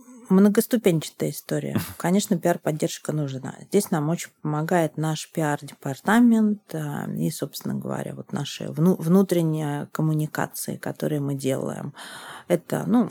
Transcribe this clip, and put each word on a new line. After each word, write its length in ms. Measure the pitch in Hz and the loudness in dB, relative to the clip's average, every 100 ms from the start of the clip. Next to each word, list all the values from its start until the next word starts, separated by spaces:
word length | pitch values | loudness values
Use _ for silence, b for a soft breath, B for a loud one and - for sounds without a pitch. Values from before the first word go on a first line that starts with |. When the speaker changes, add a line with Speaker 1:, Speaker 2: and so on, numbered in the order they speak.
| - - - | -20 -8 2
Speaker 1:
Многоступенчатая 1000 | 190 208 208 - 233 196 165 - - 151 | 6 6 4 2 2 2 2 0 -4 -6
история. 460 | - - 151 147 - - | -6 -6 -4 -2 -4 -4
Speaker 2:
<laughs> 100 | - | -4
Speaker 1:
Конечно, 400 | 165 196 - 170 | 0 2 2 0
пиар-поддержка 720 | 175 175 - 156 165 - - | 2 0 -2 -2 -2 -4 -4
нужна. 420 | 151 139 135 - - - | -4 -2 -6 -10 -12 -2
Здесь 220 | 196 - | 0 2
нам 180 | 165 147 | 0 0
очень 200 | 170 - _ | -2 -6 _
помогает 540 | 151 151 160 180 156 - | -4 -2 0 2 2 -2
наш 320 | 156 156 - | -4 -4 -6
пиар-департамент, 1300 | - 151 147 143 - 143 131 - 220 240 226 214 208 - | -4 -2 -2 -8 -10 -8 -4 2 6 6 6 4 0 -6
а, 360 | 160 151 143 - | -8 -6 -6 -6
и, 200 | - - | -2 -2
собственно 420 | - 147 - - | -4 -8 -8 -6
говоря, 400 | 69 64 67 - | -6 -4 -6 -6
вот 180 | 139 - | -10 -8
наша 380 | - 143 - - | -8 -6 -8 -6
вну-, 240 | 139 170 | 2 2
внутренняя 960 | - 160 190 190 175 160 156 147 143 - | 4 4 4 6 2 2 0 -2 -4 -6
коммуникация, 880 | - 156 151 151 - - - - - | -2 0 0 -2 -2 -4 -4 -8 -8
которые 420 | - 151 151 151 | -8 -4 -4 -2
мы 140 | 139 | -4
делаем. 600 | 139 131 135 - - 147 - B B B B B | -4 -2 -2 -4 -8 -10 -12 B B B B B
Это, 380 | 175 - 151 156 | -2 0 -4 2
ну, 220 | 240 220 | 2 2